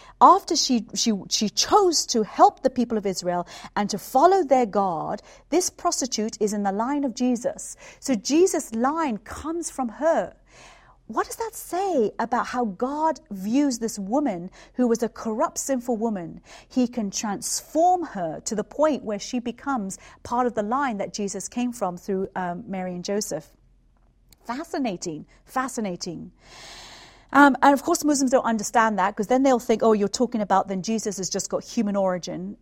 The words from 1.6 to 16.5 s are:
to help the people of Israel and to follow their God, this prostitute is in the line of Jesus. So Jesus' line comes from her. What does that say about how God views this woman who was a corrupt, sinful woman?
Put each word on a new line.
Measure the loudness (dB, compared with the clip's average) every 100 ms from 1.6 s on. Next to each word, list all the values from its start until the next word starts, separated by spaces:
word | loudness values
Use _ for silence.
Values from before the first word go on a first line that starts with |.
| 2 4 4 2 0
to | 0
help | 0 6 6 6
the | 0
people | 0 0 0
of | -2
Israel | -2 -2 -2 -4 -12 -8
and | -4 -4
to | -6
follow | 0 6 6 6
their | 4 4 4
God, | 0 0 -2 -6 -8 -10 -20 _
this | 0 0
prostitute | -2 -2 -2 -4 -2 -4 -2
is | -2
in | 0
the | -2
line | -2 -2 -2
of | -2
Jesus. | 0 0 0 -2 -6 -12 -16 -20 -10
So | -4
Jesus' | -2 2 4 4 2 -4
line | -2 -2 0 -2 -4
comes | -8 -10 -6 -6 -6
from | -6 -8
her. | -2 0 2 -2 -10 _ -20 -20 -20 -20 _ -6
What | -4 -4
does | -6
that | -8
say | -8 -6 -4 0 0 0 -2
about | -2 -2 -2
how | -2
God | -4 -4 -4 0 0 -2 -8
views | -8 0 2 2 0
this | -6 -6
woman | -2 0 0 -4 -10 -16 -10
who | 0 2
was | 2
a | 0
corrupt, | -4 -6 -2 -2 -2
sinful | -4 -2 -2 -2
woman? | -2 -4 -8 -14 -20